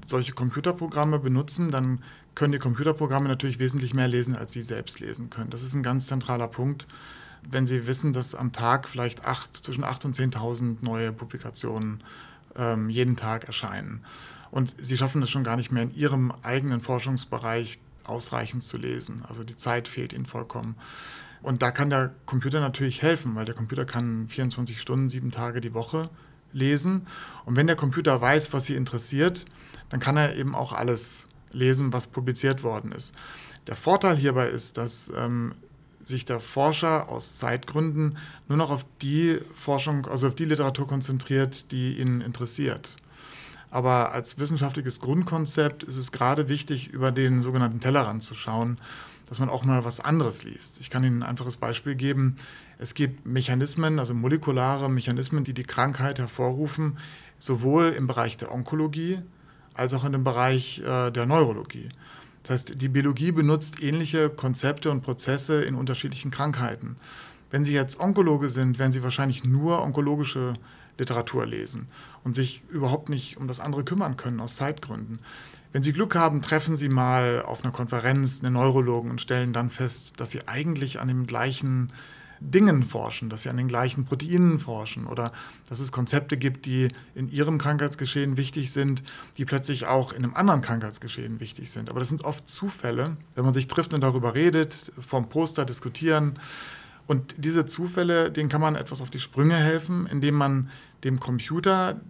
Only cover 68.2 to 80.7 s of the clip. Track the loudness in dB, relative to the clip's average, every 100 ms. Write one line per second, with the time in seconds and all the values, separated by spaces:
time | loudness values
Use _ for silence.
68.2 | 6 4 2 2 2 4 2 2 0 0
69.2 | 0 0 2 4 4 2 2 0 2 2
70.2 | 0 -2 -2 -4 -10 -20 -14 -6 -2 -2
71.2 | -2 -2 -2 -4 -6 -8 -12 -16 -20 -8
72.2 | -2 0 0 -2 -8 -2 0 0 -2 -6
73.2 | -6 -8 -6 -6 -4 -4 -2 0 0 -2
74.2 | -4 -4 -4 -4 -4 -4 -8 -10 -8 -12
75.2 | -14 -18 -18 -20 -6 0 0 2 2 6
76.2 | 6 4 2 2 2 0 2 4 4 4
77.2 | 4 2 -2 -4 -4 -4 -2 0 2 4
78.2 | 4 2 2 4 4 6 4 2 0 -4
79.2 | 0 0 0 0 -2 -2 -2 -2 -6 -8
80.2 | -6 -6 -6 -4 -2